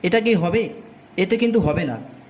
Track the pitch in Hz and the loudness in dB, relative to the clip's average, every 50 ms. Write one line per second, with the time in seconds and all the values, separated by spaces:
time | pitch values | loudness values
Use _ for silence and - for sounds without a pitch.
0 | - 180 190 226 214 233 226 175 165 175 180 226 214 - - - - - - - | 0 0 0 2 2 2 2 2 2 0 0 0 -2 -2 -8 -14 -20 -20 -20 -20
1 | - - - - 185 190 226 220 233 233 226 226 180 156 147 175 165 139 117 113 | -20 -12 -4 -4 0 0 2 2 2 2 2 2 2 2 0 0 -2 -4 -6 -8
2 | - - - - - | -10 -16 -20 -20 -20